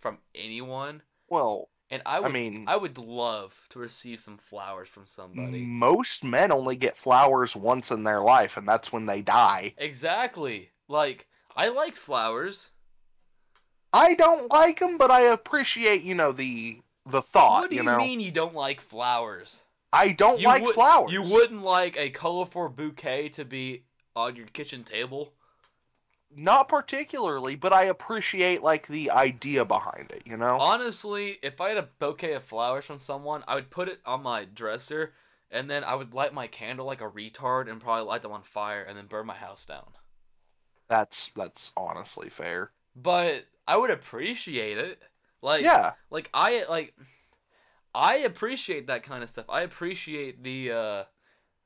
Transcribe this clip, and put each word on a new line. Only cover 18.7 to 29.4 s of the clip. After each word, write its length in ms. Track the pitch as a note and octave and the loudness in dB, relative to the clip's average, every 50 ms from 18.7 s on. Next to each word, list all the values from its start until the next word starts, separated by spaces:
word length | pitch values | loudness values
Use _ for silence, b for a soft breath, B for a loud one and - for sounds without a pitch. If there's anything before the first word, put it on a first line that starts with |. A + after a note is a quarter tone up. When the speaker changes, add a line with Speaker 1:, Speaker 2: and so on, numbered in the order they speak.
| C#3+ C3+ | -6 -8
Speaker 1:
flowers? 800 | - _ A2 A2+ A#2+ B2 B2 A#2+ A#2 A2 G2+ F2+ F#2 - - - _ _ _ _ _ _ | -12 _ -10 -4 -2 0 0 0 -2 -6 -10 -14 -16 -20 -20 -20 _ _ _ _ _ _
Speaker 2:
I 180 | - D#3 G3 G3+ | 4 4 4 4
don't 260 | E3+ - D4+ E4 - A#3 | 4 4 4 4 6 6
Speaker 1:
You 80 | - | 6
Speaker 2:
like 160 | A#3+ B3+ C4+ | 6 6 6
Speaker 1:
would, 120 | A3 A#3+ A3 | 4 2 4
Speaker 2:
flowers. 360 | A3+ A#3+ C#4+ E4 D4 - D#3+ | 6 8 8 8 8 6 2
Speaker 1:
you 100 | F3 G3 | -2 -4
wouldn't 400 | F#3+ F3 G#3 A3+ A#3 A#3 A3+ G#3 | -2 4 6 6 6 6 2 -4
like 340 | F#3+ F#3 F3+ F3+ F3+ F3 - | -2 0 2 2 2 0 -2
a 140 | D3 D3 C#3 | -4 -4 -4
colorful 580 | C3+ - D#3+ E3+ F3 F3+ F3+ F3 - F3+ F3 D3+ | -6 -6 -6 -4 -4 -4 -6 -6 -6 -6 -8 -6
bouquet 640 | B2+ C3 D#3 D3+ C#3 - - C#3 C3 C#3 D3+ D3 | -6 -8 -10 -10 -10 -8 -6 -4 -4 -4 -4 -6
to 140 | D3 - C#3 | -8 -12 -14
be 400 | B2+ C3+ C3 C3 C3 B2+ B2+ - _ _ _ _ _ _ | -12 -10 -10 -8 -10 -10 -12 -16 _ _ _ _ _ _
on 220 | A#2 A#2 B2 B2 | -4 -4 -4 -4
your 100 | A#2+ A2+ | -10 -18
kitchen 380 | G#2 _ - D3 - C#3+ B2 A2+ | -18 _ -14 -14 -12 -14 -16 -14
table? 480 | - A2 A2 B2 B2+ C3 C#3 D3+ - _ _ _ _ _ _ _ _ _ _ _ _ _ _ _ _ _ _ _ _ | -10 -8 -6 -6 -6 -8 -10 -12 -12 _ _ _ _ _ _ _ _ _ _ _ _ _ _ _ _ _ _ _ _
Speaker 2:
Not 380 | D3 C#3+ D3+ F#3 A3+ C4+ C4+ - | _ -4 2 4 6 6 6 4
particularly, 880 | D#4 C#4+ - - C#4 C4+ D4 - - C4+ A3 E3+ C#3+ C3+ B2+ C3 D3 | 0 -2 -2 -4 -6 -8 -6 -8 -6 -4 -4 -4 -4 -4 -4 -6 -8
but 160 | C#3+ F3+ F#3+ | -2 2 4
I 120 | F#3+ F#3+ F#3+ | 6 6 6
appreciate, 800 | F#3+ F#3 - - - A3+ G#3+ F#3 - - F#3 F3+ F3+ F3+ - | 4 0 -4 -6 -8 -6 -6 -4 -4 -2 0 2 2 2 2
like, 240 | - D#3 D#3 D3+ - | 2 2 0 0 -2
the 240 | - D3 D#3+ D3+ - | -8 -8 -6 -4 2
idea 540 | - B2+ C3+ C3+ B2+ A#2+ | 2 4 4 2 0 -4